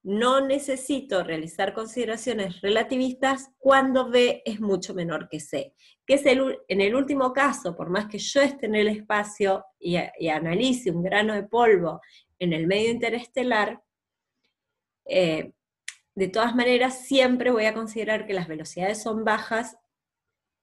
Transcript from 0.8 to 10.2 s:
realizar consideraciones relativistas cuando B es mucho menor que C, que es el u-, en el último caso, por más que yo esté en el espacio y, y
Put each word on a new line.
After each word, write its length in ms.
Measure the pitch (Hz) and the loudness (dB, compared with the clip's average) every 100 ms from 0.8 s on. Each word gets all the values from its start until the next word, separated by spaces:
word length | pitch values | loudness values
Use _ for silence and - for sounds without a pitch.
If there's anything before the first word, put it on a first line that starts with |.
| - 277 - 190 | -4 -4 -2 -2
realizar 520 | 170 160 160 - 196 | -2 -4 -6 -4 -4
consideraciones 840 | 208 220 247 226 226 247 220 190 180 | -4 -8 -4 -4 -4 -4 -4 -4 -4
relativistas 880 | 196 220 233 262 254 254 269 262 - _ | 0 0 0 0 -2 0 0 0 -6 _
cuando 500 | 269 269 262 262 240 | 4 6 6 2 2
B 340 | 247 247 - | 4 4 0
es 160 | - 214 | -6 -4
mucho 340 | 214 190 185 | 0 0 -2
menor 340 | 185 170 156 170 | -4 -4 -4 -6
que 120 | 156 | -10
C, 340 | - 147 - _ _ _ - | -6 -6 -6 _ _ _ 2
que 80 | |
es 100 | 277 | 4
el 160 | 285 262 | 6 4
u-, 180 | 262 - - | 2 -4 -4
en 120 | 196 | 0
el 140 | 196 | 2
último 380 | 247 277 277 254 | 2 0 0 0
caso, 420 | 254 277 - 175 170 | 2 0 0 -6 -8
por 140 | 165 | -4
más 160 | 185 208 | -4 -4
que 120 | 208 | -8
yo 220 | - 285 | -2 2
esté 260 | 277 277 214 | 2 0 -2
en 100 | 214 | 2
el 120 | 208 | 2
espacio 760 | 214 - 208 208 - 196 190 - _ | 0 -2 -2 -2 -2 0 0 -4 _
y, 200 | 175 175 143 | -2 -2 -2
y 100 | - | -4